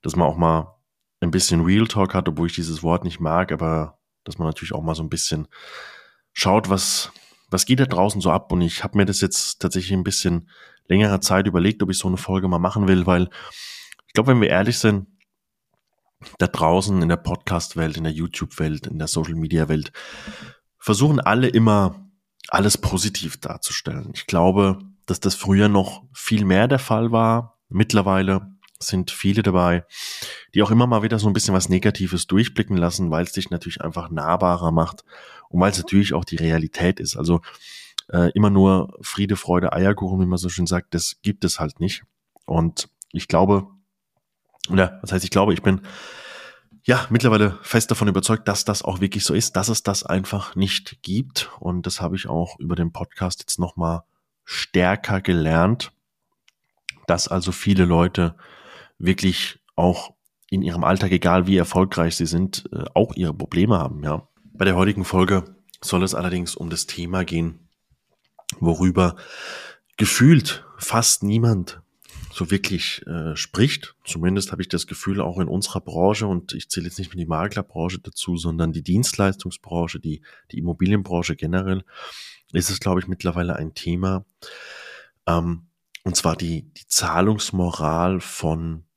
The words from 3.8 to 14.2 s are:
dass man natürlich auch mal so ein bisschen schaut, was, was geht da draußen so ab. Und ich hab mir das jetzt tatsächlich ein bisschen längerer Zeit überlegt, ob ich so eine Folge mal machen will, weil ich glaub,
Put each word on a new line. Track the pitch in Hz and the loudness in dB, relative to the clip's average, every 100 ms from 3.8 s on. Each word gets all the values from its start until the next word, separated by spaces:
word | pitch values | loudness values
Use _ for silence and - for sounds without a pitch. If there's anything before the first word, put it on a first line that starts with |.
| 76 _ _ _ | -4 _ _ _
dass | - - | -18 -6
man | 80 | -6
natürlich | 78 80 | -6 -8
auch | - | -8
mal | 80 | -6
so | 80 | -6
ein | 80 | -6
bisschen | 82 - 80 78 - - - - - _ _ _ | -6 -4 -4 -6 -16 -20 -18 -20 -20 _ _ _
schaut, | - - 101 143 | -2 4 4 4
was, | - - - - - _ _ _ | 2 0 -2 -4 -12 _ _ _
was | 95 - | -2 2
geht | 127 | 4
da | |
draußen | 135 87 98 104 | 4 4 2 2
so | 90 | 2
ab. | 85 - | 2 2
Und | 90 | 0
ich | 85 - | 0 -2
hab | 98 | -2
mir | 104 95 | 2 2
das | 95 | 2
jetzt | 95 - - - | 0 -2 -6 -4
tatsächlich | 90 92 92 | -2 -2 -2
ein | 95 | -2
bisschen | 90 92 95 85 - _ - _ _ | 0 -2 0 -2 -4 _ -20 _ _
längerer | 92 104 98 | 4 4 2
Zeit | - 95 98 | 2 2 4
überlegt, | 87 92 107 | 2 2 2
ob | 95 | -2
ich | 92 | -2
so | 95 | -2
eine | 92 | -4
Folge | - 95 92 | -2 -2 0
mal | 87 | 0
machen | 90 104 95 | 0 0 4
will, | 92 90 | 4 4
weil | 90 90 - - - - - - - _ | 2 2 -6 -18 -18 -18 -18 -20 -20 _
ich | |
glaub, | - | 0